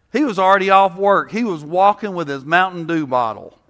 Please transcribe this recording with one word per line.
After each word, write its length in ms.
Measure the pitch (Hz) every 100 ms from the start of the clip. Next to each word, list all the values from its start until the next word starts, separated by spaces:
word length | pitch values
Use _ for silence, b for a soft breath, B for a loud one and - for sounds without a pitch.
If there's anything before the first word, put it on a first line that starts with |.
| _
he 120 | 247
was 160 | 294 185
already 300 | 190 196 190
off 260 | 196 196 175
work. 340 | 202 185 131
He 140 | 196
was 200 | 233 160
walking 500 | 147 180 202 208 208
with 120 | 175 147
his 180 | 139
Mountain 420 | 135 175 185 175 160
Dew 200 | 165 139
bottle 500 | 127 113 101 85 _